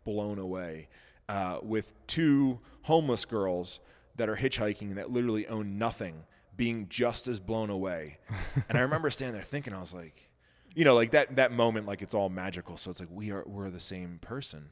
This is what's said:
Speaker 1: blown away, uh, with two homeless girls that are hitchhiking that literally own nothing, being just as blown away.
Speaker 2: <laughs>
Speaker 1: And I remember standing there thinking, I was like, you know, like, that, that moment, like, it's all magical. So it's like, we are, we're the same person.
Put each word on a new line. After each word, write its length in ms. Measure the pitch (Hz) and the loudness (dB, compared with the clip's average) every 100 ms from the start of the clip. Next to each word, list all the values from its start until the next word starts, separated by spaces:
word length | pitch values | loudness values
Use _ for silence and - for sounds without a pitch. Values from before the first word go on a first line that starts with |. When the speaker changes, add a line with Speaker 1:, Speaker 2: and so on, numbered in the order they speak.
Speaker 1:
blown 340 | 113 104 104 98 | -4 -2 -2 -4
away, 500 | 92 92 87 80 78 - - _ - | -4 -4 -6 -10 -14 -20 -20 _ -6
uh, 300 | 101 92 87 | -2 -2 -4
with 320 | 107 110 - - - | -2 -2 -2 -14 -4
two 540 | 160 160 139 135 123 - - | 2 6 6 4 0 -10 -10
homeless 420 | - 160 147 113 | 2 4 4 0
girls 560 | - 110 95 90 90 - - - _ - | 0 0 0 0 -4 -10 -16 -20 _ -4
that 120 | 110 | -2
are 80 | 110 | 0
hitchhiking 600 | 131 127 107 101 101 98 | 0 0 -2 -2 -6 -8
that 140 | - | -2
literally 360 | 123 120 107 - | 0 2 0 -2
own 320 | 110 104 101 | -4 -4 -2
nothing, 460 | 113 - 95 80 82 _ _ - | -2 -2 -8 -8 -18 _ _ -2
being 320 | 117 113 95 | 0 0 -4
just 400 | - 120 113 127 | 0 2 2 -4
as 100 | 107 | -6
blown 300 | 92 113 104 | -2 -2 -2
away. 480 | 98 92 85 76 76 - | -2 -2 -4 -8 -14 -10
Speaker 2:
<laughs> 400 | 98 - 135 - | -6 -2 -2 0
Speaker 1:
And 80 | 135 | 2
I 60 | |
remember 280 | 131 156 151 | 2 2 0
standing 240 | - 131 | -2 -6
there 100 | 107 | -6
thinking, 280 | 87 143 127 | -6 -6 -6
I 80 | 95 | -8
was 140 | 87 | -10
like, 340 | 90 82 - _ _ _ _ _ | -12 -16 -20 _ _ _ _ _
you 100 | 151 | 6
know, 100 | 151 | 8
like, 180 | 120 117 | 10 8
that, 240 | 151 131 131 | 6 4 4
that 140 | 127 | 4
moment, 340 | 120 117 110 104 | 6 4 4 -4
like, 160 | 101 | -6
it's 120 | 98 | -2
all 140 | 107 98 | 0 0
magical. 480 | 92 95 90 85 82 | -2 -6 -8 -10 -12
So 140 | 95 | -10
it's 100 | 87 | -10
like, 80 | 85 | -12
we 200 | 92 104 | -10 -8
are, 120 | 98 - | -8 -8
we're 240 | 101 95 | -8 -8
the 100 | 90 | -8
same 380 | - 92 87 85 | -10 -8 -10 -12
person. 500 | - 127 - 76 73 | -10 -10 -10 -14 -16